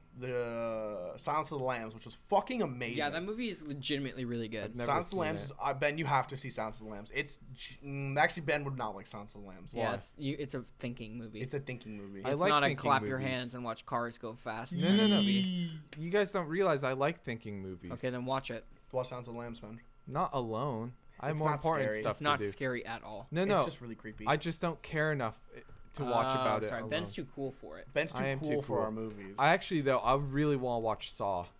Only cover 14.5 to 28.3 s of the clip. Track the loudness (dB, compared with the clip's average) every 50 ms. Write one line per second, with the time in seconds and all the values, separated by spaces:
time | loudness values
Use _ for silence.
14.5 | -6 -4 -4 -4 0 2 4 6 8 8 8 8 8 6 6 6 4 4 4 2
15.5 | 0 0 -2 -2 -4 -8 -12 -12 -10 -8 -6 2 4 4 4 4 2 -2 0 0
16.5 | 2 4 4 4 4 4 4 0 2 2 2 2 0 -2 -6 -6 -6 -6 -6 -8
17.5 | -6 -6 -6 -6 -8 -8 -8 -8 -8 -2 -2 -2 -2 -2 0 0 0 0 0 -2
18.5 | -6 -8 -8 -12 -20 -20 -18 -4 -2 -2 -2 -2 -6 -8 -8 -8 -8 -8 -8 -8
19.5 | -8 -10 -10 -12 -12 -14 -16 -20 -20 -20 -14 -4 0 0 0 0 0 -2 -2 -2
20.5 | -2 0 0 0 -2 -2 -4 -6 -10 -14 _ -20 -14 -6 -4 -2 0 2 2 2
21.5 | 2 2 2 2 2 4 2 2 0 0 0 0 0 2 2 2 4 4 2 0
22.5 | 0 0 0 0 0 -2 -4 -6 -8 -8 -8 -10 -10 -10 -8 -2 0 2 4 6
23.5 | 6 6 4 4 0 -6 -10 -10 -10 -10 -10 -12 -10 -4 2 2 2 4 2 -2
24.5 | -2 -2 -2 -2 -4 -4 -8 -4 0 2 2 2 2 2 0 -2 -2 -6 -16 -18
25.5 | -18 -18 -16 -16 -16 -16 -16 -12 -6 -4 0 4 4 4 4 4 4 4 4 4
26.5 | 2 2 2 0 -2 -2 -2 -2 -2 -2 -2 -2 -4 -6 -8 -8 -6 -6 -6 -6
27.5 | -6 -8 -14 -14 -12 -12 -14 -2 0 0 0 0 0 -2 0 0